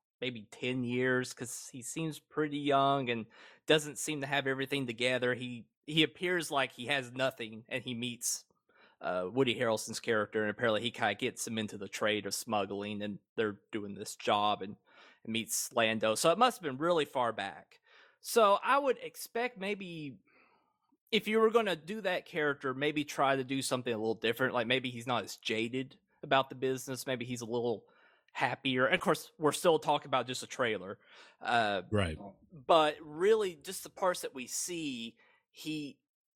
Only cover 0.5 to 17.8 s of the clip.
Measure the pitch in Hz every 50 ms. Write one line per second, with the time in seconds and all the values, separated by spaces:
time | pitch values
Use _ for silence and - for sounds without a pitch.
0.5 | - - 131 123 127 131 123 120 123 123 127 131 127 127 127 120 - - 127 117
1.5 | - - - - - 131 117 - - 160 165 160 143 - - _ - 151 156 151
2.5 | 143 147 143 143 139 139 139 139 139 139 131 120 120 113 110 - - - - -
3.5 | - _ _ - 151 156 147 147 131 - - - 156 143 135 135 143 139 131 135
4.5 | 135 131 135 127 143 139 135 120 117 110 120 127 127 123 127 123 123 117 127 123
5.5 | 120 117 104 _ _ _ _ - 151 165 156 147 151 - 185 180 185 175 156 -
6.5 | 156 139 131 127 - - 123 117 143 139 127 120 123 131 131 131 - - 120 110
7.5 | 110 110 120 - - 127 104 131 123 117 120 123 120 117 - - - - - _
8.5 | _ _ _ _ _ _ - _ _ _ - 87 90 92 92 92 110 131 135 123
9.5 | 110 117 123 113 110 107 - - 110 - - 123 113 107 104 - - 110 107 104
10.5 | 104 - 123 117 107 104 113 120 - - 120 107 104 - 131 120 90 - - -
11.5 | 113 110 107 101 - 101 98 98 - - 117 107 107 104 98 98 - - - 120
12.5 | 110 104 98 98 101 101 104 104 107 101 104 104 101 - - _ _ - 110 107
13.5 | 101 101 _ _ - 107 101 101 101 101 107 - - - - 120 107 104 104 104
14.5 | 104 98 95 101 101 - _ _ - - - - - _ _ 113 110 113 107 -
15.5 | - - - - - 120 113 110 110 110 110 110 110 - - 160 170 202 247 254
16.5 | - - 175 147 127 131 151 175 175 160 143 - - 135 123 117 107 104 98 98
17.5 | 76 76 - _ - _